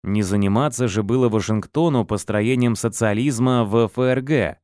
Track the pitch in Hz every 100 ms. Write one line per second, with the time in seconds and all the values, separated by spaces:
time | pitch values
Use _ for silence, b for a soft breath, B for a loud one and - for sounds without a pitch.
0 | - 104 95 101 98 104 147 120 123 101
1 | 101 127 123 107 95 107 - 147 165 135
2 | 101 104 - 104 110 127 120 110 117 -
3 | 110 104 139 117 127 123 107 113 113 -
4 | 127 127 131 151 85 -